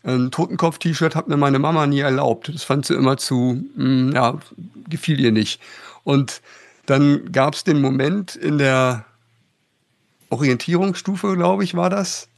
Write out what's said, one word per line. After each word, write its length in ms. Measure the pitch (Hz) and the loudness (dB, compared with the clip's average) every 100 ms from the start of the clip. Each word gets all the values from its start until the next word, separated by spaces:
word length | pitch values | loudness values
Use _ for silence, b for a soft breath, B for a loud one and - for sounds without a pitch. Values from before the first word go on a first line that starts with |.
ein 260 | 139 127 127 | -2 -2 -2
Totenkopf-T-Shirt 840 | - 175 180 170 - 170 151 160 160 | -2 -4 0 -2 0 -4 0 0 -2
hat 120 | 165 | -2
mir 100 | 147 | 2
meine 200 | 143 135 | 2 2
Mama 300 | 147 160 143 | 2 2 2
nie 120 | 139 | 0
erlaubt. 500 | 139 131 135 113 - | 0 0 0 -2 -6
Das 100 | 147 | -12
fand 220 | - 143 - | -2 -2 0
sie 80 | |
immer 240 | 135 131 135 | 2 2 0
zu, 460 | - 127 127 123 269 - | -2 0 0 -2 -6 -4
mm, 360 | 131 131 127 | 0 2 2
ja, 240 | 147 120 147 - - 170 - - | 2 0 -2 -14 -20 -20 -18 -10
gefiel 320 | 165 - 143 | -6 -2 2
ihr 120 | 123 | 4
nicht. 280 | 107 104 - B B B B | 4 0 -6 B B B B
Und 380 | - 139 135 - B B B B - | 0 2 0 -6 B B B B 0
dann 460 | 139 143 143 - | 4 4 2 0
gab's 320 | 135 139 151 | 0 0 0
den 180 | - 147 | 0 2
Moment 540 | 135 135 143 196 185 - | 2 0 0 -2 -6 -6
in 240 | 151 147 | -2 2
der 460 | 135 131 127 120 - _ _ _ _ _ _ _ _ _ _ _ _ | 2 2 2 -2 -10 _ _ _ _ _ _ _ _ _ _ _ _
Orientierungsstufe, 1040 | 123 139 120 - 170 196 180 - 190 202 185 | -2 0 0 0 0 0 -2 -6 -4 -2 0
glaub 260 | 175 190 | 0 0
ich, 120 | 185 175 | -2 0
war 140 | 180 | -2
das. 380 | 196 185 - - | -2 -4 -8 -14